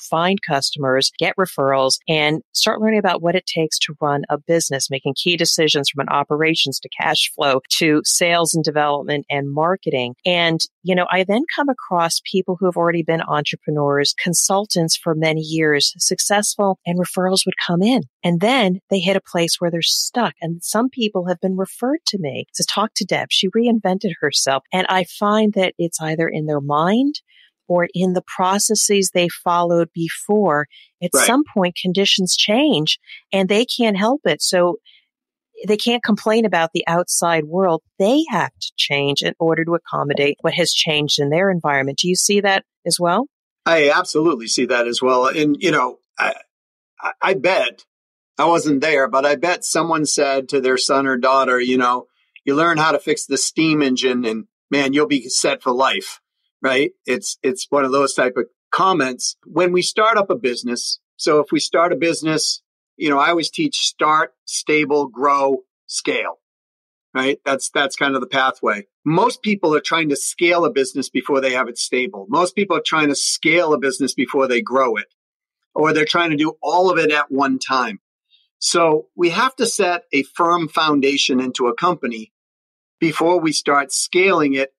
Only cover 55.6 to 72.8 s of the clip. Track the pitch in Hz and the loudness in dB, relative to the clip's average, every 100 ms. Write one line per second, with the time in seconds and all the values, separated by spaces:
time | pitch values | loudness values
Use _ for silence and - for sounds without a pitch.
55.6 | 131 123 135 190 - - _ _ _ _ | -2 0 0 0 -6 -16 _ _ _ _
56.6 | 135 131 147 - - 127 - - 135 127 | -2 0 0 -4 -4 -4 -4 -4 -4 -4
57.6 | - 143 135 139 135 - 127 127 113 _ | -2 0 2 2 0 0 -2 -2 -6 _
58.6 | _ - 190 175 131 123 - - - 156 | _ -2 0 2 0 -4 -8 -8 -6 0
59.6 | 180 180 175 - 214 220 196 147 123 120 | 2 2 0 0 2 2 0 -2 -2 -4
60.6 | 120 120 - - _ - - 151 143 156 | -6 -6 -6 -8 _ -6 0 2 2 -2
61.6 | - 180 175 151 165 156 156 151 - - | 0 0 0 0 0 -2 -2 -2 -2 -6
62.6 | _ _ _ - 156 139 151 175 147 - | _ _ _ -6 -2 2 2 0 -2 -2
63.6 | 151 - - - 156 156 165 - - - | -4 -2 -4 -2 2 2 0 -6 -12 -8
64.6 | - 151 143 147 139 113 143 139 139 131 | 0 0 2 0 0 -2 0 2 2 0
65.6 | - _ - - - 123 107 - _ _ | -4 _ -12 -6 -4 -4 -4 -8 _ _
66.6 | _ _ _ _ _ 131 131 143 143 135 | _ _ _ _ _ -2 -2 -2 -2 -4
67.6 | - 156 139 - 139 135 123 139 131 - | -2 -2 -2 0 -2 -2 -2 0 0 0
68.6 | 117 104 - _ 147 160 233 - 214 202 | -2 -4 -6 _ 0 2 2 0 -4 0
69.6 | 170 151 - 165 156 139 - - 175 175 | 2 0 0 -2 -2 -2 -4 -2 2 2
70.6 | 160 127 131 143 123 180 - 135 135 127 | 2 0 -2 -4 -6 -6 -2 0 0 -2
71.6 | 123 117 - 127 127 190 98 147 175 - | -4 -6 -4 -4 -4 -8 -4 0 0 0
72.6 | 196 156 | -2 -2